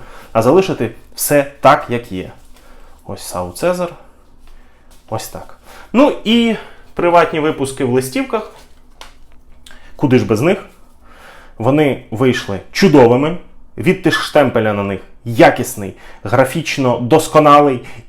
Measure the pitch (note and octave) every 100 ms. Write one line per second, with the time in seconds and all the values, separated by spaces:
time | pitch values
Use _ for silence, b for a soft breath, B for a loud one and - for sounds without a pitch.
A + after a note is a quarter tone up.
0 | B B B A2+ A#2+ E3+ F#3+ D3 A2 -
1 | - - - D3 C#3 - C3 D3 - A#2
2 | A#2 F#2 F2 - - b b b b b
3 | - G2+ - F2+ F2+ F2 E3+ F3+ F3 -
4 | - _ _ - - b b b b -
5 | - A2 - F2 - - B B B G#3+
6 | C#4+ - G3 A#3 A#3 G#3 B B B -
7 | F3 F3 D#3+ E3 D3+ D3+ C3 C3 C3 B2
8 | B2+ C4+ C4+ A3 - - - - - -
9 | - - - - - - - b b b
10 | C#3+ B2+ G2 G#2+ D#3 G3 - - - -
11 | b b b b b b A#2 D3 D3 A#2
12 | - G#2 C3 B2 - F#2+ - - G3 D3
13 | A#2 B2 D3+ F3 - - - - A2 F#3+
14 | E3 - - D#3 C3+ A#2 G#2+ G2+ G2 F#2+
15 | - - A#2 A2+ C#3+ C#3+ A#2 - G2 -
16 | B B - A#2+ B2+ E3 C#3+ - B2+ A#2+
17 | B2 D#3+ - D#3 D3+ D3 D3 B2+ B B